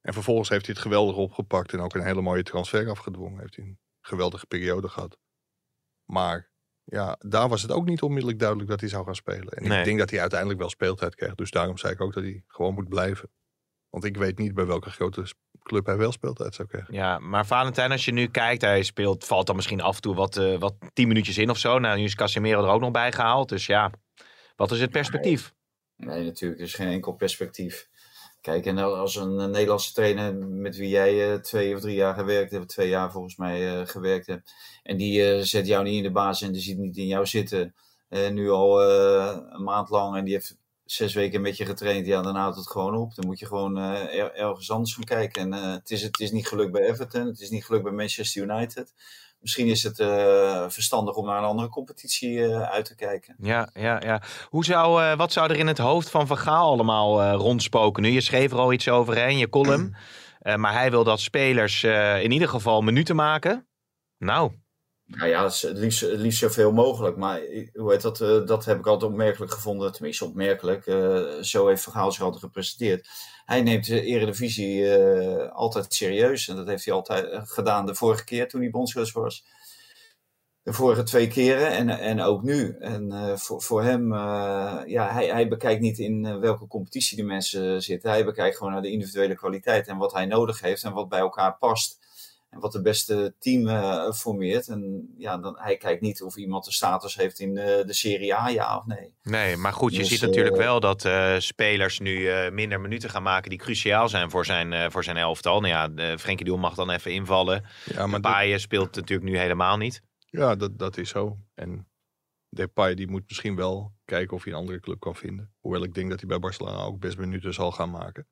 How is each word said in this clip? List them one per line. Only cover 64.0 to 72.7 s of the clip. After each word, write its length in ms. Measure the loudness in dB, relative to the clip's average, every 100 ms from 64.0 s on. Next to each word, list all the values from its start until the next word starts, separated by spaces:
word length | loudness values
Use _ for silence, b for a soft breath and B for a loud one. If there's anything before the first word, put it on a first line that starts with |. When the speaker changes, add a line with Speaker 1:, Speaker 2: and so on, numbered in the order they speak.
| _ _
Speaker 2:
Nou, 340 | 0 2 0 -2 _ _ _ _ _
Speaker 3:
Nou 200 | -4 0
ja, 200 | 2 2
s-, 140 | 0
het 140 | -4 -2
liefst, 220 | 0 0
het 180 | 0 0
liefst 180 | 0 2
zoveel 340 | 0 4 4
mogelijk. 440 | 6 4 4 -2 0
Maar, 240 | -4 -4
eh, 280 | -6 -10 -12
hoe 180 | -6 2
heet 100 | 4
dat, 180 | 2 -2
eh, 260 | 4 4 4
dat 180 | 0
heb 140 | 2 0
ik 80 | 4
altijd 240 | 2 2
opmerkelijk 420 | 2 0 0 -6
gevonden. 400 | -8 -6 -4 -4
Tenminste, 320 | -4 -8 -6
opmerkelijk. 600 | -6 -2 0 0 0 -2 0
Eh, 340 | 0 2 2 0 -6
zo 260 | -2 4 4
heeft 140 | 4
Van 100 | 0
Gaal 200 | -2 -2
zich 100 | 0
altijd 200 | -4 -4
gepresenteerd. 640 | -12 -8 -8